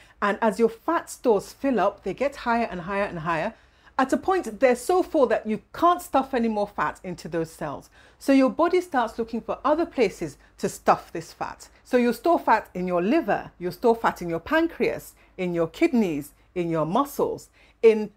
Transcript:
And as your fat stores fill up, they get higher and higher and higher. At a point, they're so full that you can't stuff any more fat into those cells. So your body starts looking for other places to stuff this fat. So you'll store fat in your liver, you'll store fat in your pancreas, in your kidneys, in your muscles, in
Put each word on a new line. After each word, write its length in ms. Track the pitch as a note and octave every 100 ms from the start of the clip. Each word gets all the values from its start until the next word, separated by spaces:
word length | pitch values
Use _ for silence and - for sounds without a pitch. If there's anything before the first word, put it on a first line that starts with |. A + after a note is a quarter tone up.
| - _
And 200 | G#3 G3+
as 160 | A3+ A3+
your 120 | A3+
fat 420 | - - E4 -
stores 420 | - - G3+ -
fill 260 | - C#4 A#3
up, 240 | F#3+ -
they 120 | - F3+
get 220 | C#4 C#4
higher 300 | B3 A#3 A3+
and 100 | F3+
higher 220 | E3 G3
and 160 | G3+ F3
higher. 340 | D#3 D#3+ F#3+ - _ _ _ -
At 160 | C4+
a 40 | D4+
point, 420 | - F#4+ - G#3
they're 160 | C4 A#3+
so 280 | - F#4
full 240 | - D#4+ A#3
that 180 | G3+ G#3+
you 160 | G#3+ -
can't 280 | - E4+ F4
stuff 320 | F4+ C#4 C4+
any 140 | B3+ A3+
more 200 | G#3 G3+
fat 320 | - D3+ -
into 240 | F#3+ E3+ F3
those 240 | E3+ D#3+
cells. 400 | - D#3 C#3 - _ - _
So 140 | -
your 180 | C4+ C4
body 320 | C4 E4+ F4+
starts 380 | F4+ C4 A3+ -
looking 220 | A3+ A#3
for 180 | - -
other 220 | - D#4 E4
places 520 | C#4+ G3+ - D#3+ - _ -
to 120 | G3
stuff 420 | - - - -
this 220 | E3+ D#3+
fat. 360 | - - - - _
So 140 | - B3
you'll 160 | A#3+
store 260 | A#3 E4+ E4
fat 300 | - A3+ -
in 140 | F#3 F3+
your 140 | F3
liver, 500 | F#3 D#4+ G#3 E3+ - -
you'll 120 | F3
store 240 | F3 A#3 A3+
fat 260 | G3+ -
in 80 | F3
your 100 | E3
pancreas, 760 | - D#4 E4 - F#3 D3+ - - _ -
in 160 | F3+
your 140 | E3+ E3
kidneys, 640 | - E4 A#3+ G3 D3 C#3 _ _ F3+
in 140 | E3+
your 140 | D#3+ D#3
muscles, 640 | G#3+ C#4+ - D#3+ - - _ _ _
in 280 | A3+ A3 G#3